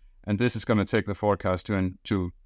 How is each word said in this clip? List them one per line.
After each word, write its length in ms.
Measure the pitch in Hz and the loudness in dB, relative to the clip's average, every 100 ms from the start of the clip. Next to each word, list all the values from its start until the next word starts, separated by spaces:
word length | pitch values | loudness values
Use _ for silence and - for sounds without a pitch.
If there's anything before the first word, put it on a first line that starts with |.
| - - | -20 -12
And 140 | - 104 | -4 0
this 160 | 120 | 0
is 100 | 117 | 0
gonna 200 | - 110 | 0 2
take 220 | 98 110 104 | 2 0 -2
the 100 | 98 | -2
forecast 500 | 107 101 98 92 - | 0 0 0 -2 -2
to 80 | |
an, 240 | 101 92 - | -2 -2 -4
to 280 | - 101 87 - | -4 -2 -2 -8